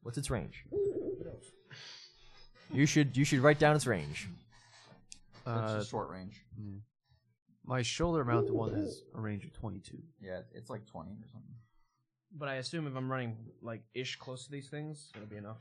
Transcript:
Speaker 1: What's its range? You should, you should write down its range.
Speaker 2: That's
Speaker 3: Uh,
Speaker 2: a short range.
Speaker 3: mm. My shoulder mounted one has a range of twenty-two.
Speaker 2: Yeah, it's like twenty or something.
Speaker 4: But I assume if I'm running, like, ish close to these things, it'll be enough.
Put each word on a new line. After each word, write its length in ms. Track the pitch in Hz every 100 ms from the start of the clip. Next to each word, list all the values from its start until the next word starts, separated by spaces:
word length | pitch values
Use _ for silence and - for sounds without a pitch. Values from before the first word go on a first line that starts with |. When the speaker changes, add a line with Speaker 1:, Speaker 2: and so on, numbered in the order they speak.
Speaker 1:
What's 160 | - 147
its 120 | 143
range? 340 | 117 64 - - 415 403 415 - 370 - - - - - - - - - - - - - - -
You 120 | 131 147
should, 300 | 151 143 123
you 80 |
should 160 | 143 139
write 180 | 147 151
down 160 | 151 151
its 100 | 127
range. 420 | 92 73 - 92 87 - - - - - - - - - - 123
Speaker 2:
That's 260 | 113 110
Speaker 3:
Uh, 60 | 107
Speaker 2:
a 40 |
short 260 | 104 117 92
range. 340 | 92 95 - - 104
Speaker 3:
mm. 180 | 104 101 - _ _ _ _ _ _ _
My 180 | - 127
shoulder 420 | 117 - 170 160
mounted 280 | 120 120 -
one 200 | 110 110
has 280 | - 101 - -
a 60 | -
range 240 | 107 101
of 80 | -
twenty-two. 460 | - 107 92 - - - -
Speaker 2:
Yeah, 200 | 95 92 -
it's 160 | - -
like 160 | - -
twenty 240 | 87 87
or 140 | 107 113
something. 240 | 113 - 117 - _ _ _ _ _ _
Speaker 4:
But 160 | 160 143
I 60 | 131
assume 300 | 127 170 147
if 80 | 131
I'm 140 | 131
running, 260 | 131 117 110 113 -
like, 200 | 117 110 -
ish 220 | - - -
close 280 | - 127 -
to 40 |
these 180 | 143 139
things, 420 | 147 151 147 -
it'll 120 | 110 107
be 80 | 104
enough. 220 | 104 117